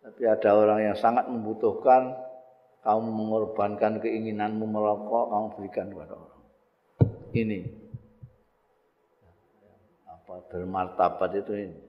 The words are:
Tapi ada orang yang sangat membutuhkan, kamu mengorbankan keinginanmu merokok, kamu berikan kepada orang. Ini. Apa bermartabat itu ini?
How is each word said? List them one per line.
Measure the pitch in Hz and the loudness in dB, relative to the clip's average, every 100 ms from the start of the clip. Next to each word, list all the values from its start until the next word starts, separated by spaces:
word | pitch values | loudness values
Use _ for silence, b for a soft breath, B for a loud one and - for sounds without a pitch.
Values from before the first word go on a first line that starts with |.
Tapi | 113 - 117 | -20 -2 2
ada | 107 107 104 | 4 6 6
orang | 107 107 107 | 6 4 2
yang | 98 | 2
sangat | 117 120 131 | 2 2 -2
membutuhkan, | 120 107 110 113 98 139 127 127 - - - - _ _ _ | -6 -6 0 0 2 6 6 6 -8 -14 -18 -20 _ _ _
kamu | 107 107 113 | 0 0 0
mengorbankan | 110 110 110 104 - 104 107 107 110 | -4 0 0 0 -2 -4 0 0 0
keinginanmu | 113 110 110 107 104 107 110 | -4 -4 -4 -4 -4 -4 -4
merokok, | 107 107 104 107 113 123 | 0 0 0 -2 -2 0
kamu | 104 107 - | -2 -4 -10
berikan | 98 - 95 | -8 -8 -8
kepada | 92 76 - | -12 -16 -18
orang. | 82 _ _ _ _ _ _ _ - - - | -20 _ _ _ _ _ _ _ 0 0 -6
Ini. | 117 110 98 - - - - _ _ - _ _ _ _ _ _ _ _ _ 92 _ _ _ 104 _ _ _ - | -4 -4 -6 -10 -16 -20 -20 _ _ -20 _ _ _ _ _ _ _ _ _ _ _ _ _ _ _ _ _ -20
Apa | 82 - 90 - | -20 -16 -16 -10
bermartabat | 90 90 95 90 - 87 - 92 98 | -8 -4 -4 -4 2 0 2 -2 -2
itu | 101 104 | -6 -8
ini? | 98 80 | -8 -14